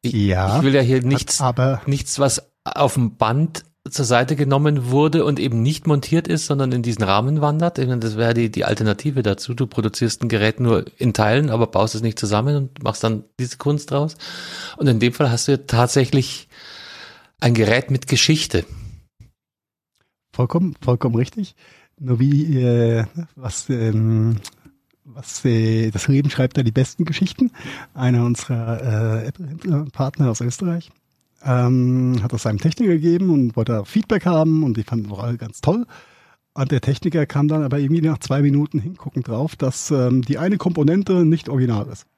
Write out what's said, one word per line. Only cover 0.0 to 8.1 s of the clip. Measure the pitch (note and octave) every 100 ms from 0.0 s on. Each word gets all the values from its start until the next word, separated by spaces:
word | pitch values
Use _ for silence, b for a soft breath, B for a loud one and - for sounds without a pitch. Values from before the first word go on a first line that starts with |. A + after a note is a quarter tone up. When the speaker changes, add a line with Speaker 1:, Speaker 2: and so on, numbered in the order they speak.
Speaker 1:
Ich, | B2
Speaker 2:
Ja, | A#2+ G2+ F2+ F#2+ A#2
Speaker 1:
ich |
will | C#3
ja | C#3
hier | B2 C3
Speaker 2:
hat |
Speaker 1:
nichts, | B2+ C#3 - -
Speaker 2:
aber | C3 B2 C3 C3+ -
Speaker 1:
nichts, | C#3 - -
was | C#3 - _ _
auf | - - C#3
dem | - A#2 -
Band | A2 B2+ D#3+ - - _ -
zur | -
Seite | B2 A#2+ B2+ D3
genommen | C#3 C#3 D3+ D3 B2
wurde | C3 D#3 D#3+
und | D3 C#3+
eben | B2+ A#2
nicht | A#2+ D#3 -
montiert | C#3+ - D#3+ E3+
ist, | D#3+ -
sondern | C#3 C3
in | B2
diesen | A#2 G#2
Rahmen | G2 G2 B2 D3+
wandert. | D3 D#3 E3+ E3+
Ich | B2+
meine, | B2
das | A2+